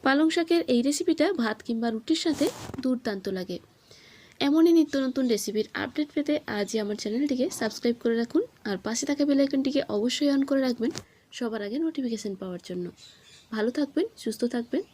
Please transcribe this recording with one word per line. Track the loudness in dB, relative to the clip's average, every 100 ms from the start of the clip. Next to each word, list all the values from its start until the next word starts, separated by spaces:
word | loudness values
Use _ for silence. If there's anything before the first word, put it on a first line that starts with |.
পালং | 2 4 4
শাকের | 2 2 2 4
এই | 2 2
রেসিপিটা | 0 0 2 2 2
ভাত | -2 -2 -4
কিংবা | -2 -2
রুটির | -4 0 0
সাথে | 0 0 0 -2 -12 -6
দুর্দান্ত | -2 -2 -2 -6 -6
লাগে। | -6 -6 -10 -12 _ _ -20 -20 -20 -20 -2
এমনই | 2 6 6 6
নিত্য | 4 2 0
নতুন | 0 2
রেসিপির | 0 0 -2 -2 -2
আপডেট | -4 -2 -2
পেতে | -2 0 -2 -2 -4
আজই | -2 -2
আমার | -2 -4
চ্যানেলটিকে | -4 -2 0 0 -2 -2
সাবস্ক্রাইব | -6 -2 -2 0
করে | 0 0
রাখুন, | 2 0 -2 _ -6
আর | -4 -4
পাশে | -4 -2
থাকা | 0 2
বেল | 4
আইকনটিকে | 4 2 0 0 0 0
অবশ্যই | 0 0 2
on | 2 2
করে | 2
রাখবেন | 0 0 -2 -4 -14 _ _
সবার | -8 -6 -6
আগে | -6 -4
নোটিফিকেশন | -4 -4 -4 -4 -6 -8
পাওয়ার | -8 -10 -8
জন্য। | -8 -8 -10 -20 -20 -20 -20 _
ভালো | -2 0
থাকবেন, | 0 -2 0 -2 -4
সুস্থ | -8 -4
থাকবেন | -2 -2 -4 -4 -6